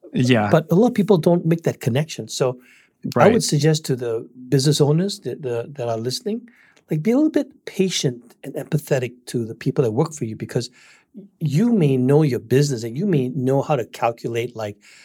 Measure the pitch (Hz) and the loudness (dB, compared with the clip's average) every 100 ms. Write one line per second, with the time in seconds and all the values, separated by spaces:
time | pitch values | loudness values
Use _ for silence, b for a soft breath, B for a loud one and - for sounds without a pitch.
0 | - - 127 120 104 156 156 170 240 240 | -6 0 2 2 2 2 2 2 2 2
1 | 185 185 175 175 165 165 143 - - 120 | 2 4 4 2 2 0 -2 -4 -2 -2
2 | 151 - 110 - 131 123 b b b b | -2 -8 -8 -2 -2 -4 b b b b
3 | 131 151 170 233 - 151 151 156 - 123 | -2 4 6 4 2 2 2 2 0 -4
4 | 123 113 131 - 127 139 139 143 143 156 | -2 -4 -6 -14 -2 2 4 4 4 2
5 | 196 - - 180 135 117 117 143 120 113 | 0 -4 -10 -8 -6 -6 -6 -8 -4 -4
6 | 117 127 202 226 - b b b b 156 | -4 -6 -6 -8 -10 b b b b -2
7 | 160 247 311 320 269 - - - 190 - | 0 2 2 0 -4 -10 -8 -2 -2 0
8 | 139 120 - _ - 151 135 147 - 139 | -2 -4 -12 _ -12 -10 -4 -4 0 -2
9 | 123 - - 123 110 113 135 143 120 110 | -2 -10 -8 -6 -6 -6 -4 0 0 0
10 | 165 - 113 107 107 127 117 b b b | -2 -4 -8 -8 -6 -6 -6 b b b
11 | b - - - 151 139 240 226 147 131 | b -20 -20 -8 -2 0 2 2 2 2
12 | 127 147 156 123 110 127 147 123 117 120 | 4 4 4 0 2 2 2 -2 -6 -4
13 | 202 151 127 131 127 135 123 143 110 - | 0 0 0 -2 0 0 0 -2 -4 -2
14 | 117 117 127 117 120 110 107 98 b b | -4 -2 -6 -4 -6 -6 -8 -10 b b